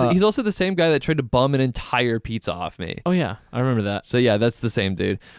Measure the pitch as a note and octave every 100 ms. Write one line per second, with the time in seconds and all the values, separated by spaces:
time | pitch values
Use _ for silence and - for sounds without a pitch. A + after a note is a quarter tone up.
0 | B2 F#3 G#3+ A#3+ G#3+ - F#3 F3 E3 D3
1 | - D#3 A#2+ B2 C3+ C#3 C3 - - B2
2 | B2 A2+ - A2 - F2 E2 - E2 -
3 | F3 F3+ A#2 G#2+ - A#2+ C3 A#2 G2+ G2+
4 | - B2+ A#2+ G#2 A#2 - A#2 - G2 F#2
5 | F#2+ G2 -